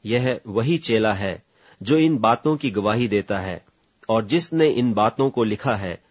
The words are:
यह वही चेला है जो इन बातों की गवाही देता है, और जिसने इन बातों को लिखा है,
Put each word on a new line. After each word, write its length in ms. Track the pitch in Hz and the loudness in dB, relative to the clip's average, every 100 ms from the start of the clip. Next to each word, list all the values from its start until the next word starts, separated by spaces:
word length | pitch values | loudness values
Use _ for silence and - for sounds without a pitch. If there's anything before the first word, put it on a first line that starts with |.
यह 360 | 107 120 127 120 110 | -2 -2 0 -4 -4
वही 300 | 101 127 165 | -2 0 -2
चेला 360 | - 113 107 | 0 2 2
है 300 | 98 98 85 _ _ _ _ | 0 -4 -8 _ _ _ _
जो 160 | 98 156 | 0 4
इन 200 | 160 139 | 4 2
बातों 400 | 110 120 151 151 | 2 2 0 -2
की 140 | 135 | -2
गवाही 360 | 101 101 110 120 | -2 -2 0 0
देता 320 | 101 98 98 | -2 -2 -6
है, 260 | 95 85 _ _ _ _ - | -6 -10 _ _ _ _ -2
और 160 | 113 | -2
जिसने 440 | 104 165 170 160 156 | 2 -2 0 2 2
इन 240 | - 123 | 2 0
बातों 360 | 104 110 - 135 | 2 0 2 -2
को 140 | 123 | 0
लिखा 320 | 110 104 139 | -2 -2 -2
है, 280 | 104 95 85 _ | -4 -6 -10 _